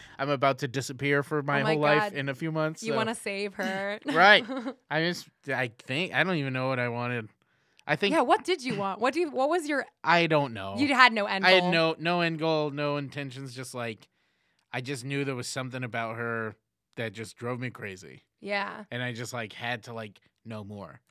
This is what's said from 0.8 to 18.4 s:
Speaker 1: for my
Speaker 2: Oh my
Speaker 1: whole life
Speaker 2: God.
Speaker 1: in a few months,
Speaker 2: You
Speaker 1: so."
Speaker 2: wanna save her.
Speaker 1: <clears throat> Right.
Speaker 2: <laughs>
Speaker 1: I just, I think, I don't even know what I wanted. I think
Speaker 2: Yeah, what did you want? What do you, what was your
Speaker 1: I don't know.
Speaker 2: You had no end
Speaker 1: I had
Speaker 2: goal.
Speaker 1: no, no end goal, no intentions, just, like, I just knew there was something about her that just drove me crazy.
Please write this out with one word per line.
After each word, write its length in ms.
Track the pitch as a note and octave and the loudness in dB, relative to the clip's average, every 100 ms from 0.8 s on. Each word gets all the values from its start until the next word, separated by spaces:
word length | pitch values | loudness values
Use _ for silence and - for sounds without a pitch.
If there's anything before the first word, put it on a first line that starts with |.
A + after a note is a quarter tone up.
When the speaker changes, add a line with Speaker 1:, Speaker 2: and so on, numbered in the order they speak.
| C3 B2+ C#3+ C#3+ | -6 -4 2 2
Speaker 1:
for 200 | C#3 D3+ | 2 -2
my 160 | C#3 C#3+ | 0 2
Speaker 2:
Oh 40 | C#3 | 2
my 60 | |
Speaker 1:
whole 80 | D#3 | 4
life 220 | D3 D3+ | 4 4
Speaker 2:
God. 100 | G#3 | 2
Speaker 1:
in 160 | C#3+ C#3 | -2 -4
a 60 | B2+ | -2
few 160 | E3 | -2
months, 280 | D#3 D#3 D#3+ | 0 -2 -2
Speaker 2:
You 100 | A3 | -2
Speaker 1:
so." 40 | A3 | 0
Speaker 2:
wanna 180 | A3 A#3+ | 0 -2
save 400 | G#3 G3 G3+ F#3+ | -6 -4 -6 -4
her. 440 | F#3+ F#3+ G3 G#3+ | -4 -2 -4 -6
Speaker 1:
<clears throat> 100 | C#4+ | 0
Right. 320 | D#3+ F#3+ C4+ A3+ B3+ A#3 | 8 10 10 8 -6 -6
Speaker 2:
<laughs> 220 | - - | -10 -2
Speaker 1:
I 120 | D3+ | 0
just, 240 | E3+ E3+ - _ C#3 | 2 -2 -10 _ -4
I 180 | B2+ B2+ - | -2 -2 -6
think, 340 | - C3+ F#3 | -6 -4 -2
I 100 | B2+ | 0
don't 120 | F3 E3 | 2 0
even 180 | C3+ | 0
know 160 | C3 C3 | -2 0
what 100 | B2+ | 0
I 80 | A#2+ | -2
wanted. 380 | A#2 A#2+ A#2+ A2 _ _ _ _ _ - | -2 -4 -4 -6 _ _ _ _ _ -4
I 100 | D3 | 0
think 160 | G3+ | 2
Speaker 2:
Yeah, 80 | D#4+ | 2
what 240 | B3 G#4 - | 4 2 2
did 180 | F4 | -4
you 120 | B3 G3+ | -2 -2
want? 260 | G3 F#3+ | -2 0
What 120 | B3 | 0
do 60 | D4+ | 0
you, 120 | D#4+ | -2
what 180 | B3 C#4 | 0 2
was 180 | F4 D4 | 2 0
your 180 | C#4 - _ - | -4 -4 _ 4
Speaker 1:
I 220 | E3+ E3 | 4 6
don't 260 | D3+ C3+ | 4 2
know. 220 | G#2 G2 G2+ | -4 -6 0
Speaker 2:
You 100 | C#4+ | 2
had 180 | B3+ B3 | 4 4
no 140 | A3 G#3 | 2 -2
end 180 | G3 F#3 | 2 6
Speaker 1:
I 60 | |
had 80 | F#3 | 6
Speaker 2:
goal. 80 | F3+ | 6
Speaker 1:
no, 240 | E3 D#3+ D#3+ | 4 2 0
no 220 | E3 F3 | -2 0
end 180 | E3+ D#3+ | 0 0
goal, 300 | D#3+ D#3 D3+ | 0 0 -2
no 260 | C#3+ D3 D3 | -2 -2 -2
intentions, 560 | C#3 C3+ C#3 B2+ C3+ B2+ | -6 -8 -10 -10 -12 -12
just, 180 | B2+ | -12
like, 340 | B2+ A#2 G#2+ - _ _ _ _ _ _ | -8 -8 -10 -18 _ _ _ _ _ _
I 80 | B2 | -8
just 240 | B2+ C3+ | -6 -8
knew 220 | C3 C#3 C#3 | -4 -4 -2
there 100 | B2 | -4
was 120 | A#2+ | -6
something 360 | C3+ C3 B2+ | -6 -6 -6
about 320 | B2 A#2 A2+ A2+ | -6 -4 -4 -4
her 400 | A#2 A2+ A2 - _ _ _ - | -4 -4 -4 -10 _ _ _ -8
that 160 | A2+ | -8
just 220 | G#2 G#2+ - | -6 -12 -10
drove 220 | A#2+ B2 | -8 -6
me 100 | B2 | -6
crazy. 520 | - G#2 F#2 D#2 - _ _ | -8 -12 -12 -16 -20 _ _